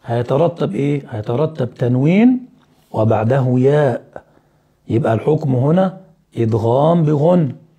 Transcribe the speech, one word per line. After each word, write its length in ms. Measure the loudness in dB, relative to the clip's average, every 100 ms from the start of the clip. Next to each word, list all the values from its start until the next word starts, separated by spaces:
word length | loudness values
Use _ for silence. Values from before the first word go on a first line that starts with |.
| -4
هيترتب 680 | -4 -2 0 0 -2 -6 -2
إيه؟ 260 | -2 -4 -6
هيترتب 640 | -10 -6 -2 -4 -4 -8
تنوين 720 | -4 -2 0 2 4 4 2 -4 _ _ _ _
وبعده 540 | -2 0 0 0 0 0 2
ياء، 440 | 2 2 2 -2 -10 -20 _ _ _ _ _ _ -4
يبقى 240 | -2 0
الحكم 420 | 0 0 -2 0 0
هنا 420 | 2 2 0 -4 -20 _ _ -4
إدغام 680 | -2 0 0 2 2 2
بغن. 480 | 2 2 2 2 0 -6 -20